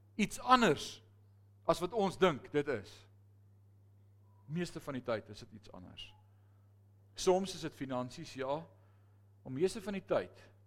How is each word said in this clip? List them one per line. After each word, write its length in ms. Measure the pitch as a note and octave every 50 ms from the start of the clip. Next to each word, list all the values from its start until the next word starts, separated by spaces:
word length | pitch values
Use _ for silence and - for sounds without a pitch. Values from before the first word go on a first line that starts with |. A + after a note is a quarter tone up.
| - - - -
iets 160 | G#3 - - -
anders 600 | B3+ B3 B3+ B3 A#3+ F#3+ D3 - - - - - - - - - - - - - - - - - -
as 140 | - E3 -
wat 140 | E3+ F3+ A#3+ A3+
ons 200 | G3 F#3+ - -
dink 340 | F3 F#3 D#3 A#2 - - -
dit 140 | D3 C#3+ D3
is. 240 | C3 G#2 F#2+ - - - - - - - - - - - - - - - - - - - - - - - - - - - - - - - -
Meeste 340 | - D3 F3 F3 E3 - D#3+
van 140 | - - C#3
die 80 | B2+
tyd 280 | B2+ - A#2 G#2+ - - G#2+
is 60 | -
dit 140 | - - - G2+
iets 140 | - - -
anders. 400 | F#2 F2+ F2+ - - - - - - - - - - - - - - - - - - - - - - - - -
Soms 400 | - - F#3+ F3+ F#3 G3 F#3 -
is 60 | E3 D#3
dit 80 | D#3 -
finansies, 640 | - C#3+ C3 C3+ B2 B2+ B2+ - - D#3+ - - C3
ja, 220 | C3 C3 C#3+ D#3+ E3 - - - - - - _ - - - - - - - -
maar 140 | - C3 C3 C3
meeste 240 | E3+ F#3 - A#3
van 160 | - G#3+ G3+ F#3+
die 80 | -
tyd 400 | - E3+ A#2+ F#2 F2+ - - - - - - -